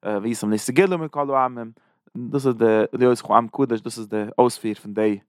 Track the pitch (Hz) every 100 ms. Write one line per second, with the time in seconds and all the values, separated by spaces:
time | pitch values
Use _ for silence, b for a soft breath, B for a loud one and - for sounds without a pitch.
0 | - 104 110 113 107 107 - 127 190 180
1 | 160 147 139 135 127 123 113 113 _ _
2 | _ - 120 143 131 117 113 110 104 117
3 | 123 120 - 110 113 - 135 113 117 113
4 | 107 107 107 - 123 - 113 107 104 104
5 | 107 101